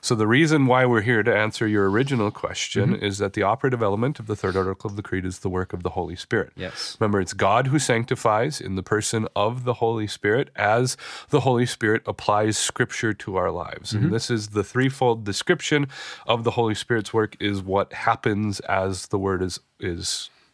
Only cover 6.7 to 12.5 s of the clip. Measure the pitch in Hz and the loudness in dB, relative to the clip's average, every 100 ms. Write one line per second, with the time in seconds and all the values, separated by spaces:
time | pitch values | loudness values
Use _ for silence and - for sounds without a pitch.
6.7 | - - - 110 101 90 95 101 110 135 | -10 -12 -2 0 2 0 0 4 4 4
7.7 | 151 - 117 120 127 117 107 135 147 - | 0 2 0 2 0 2 2 0 -4 -6
8.7 | 95 92 107 110 113 110 - 104 123 123 | -6 0 0 0 -2 -2 0 0 0 -4
9.7 | 117 113 113 104 - 104 113 - - 104 | 0 0 -2 -6 -2 0 2 0 0 2
10.7 | 113 127 - - - - 147 131 120 123 | 4 2 -2 -10 -16 0 2 2 2 0
11.7 | - 110 110 - 104 - 104 110 | 0 0 0 -2 -4 0 2 2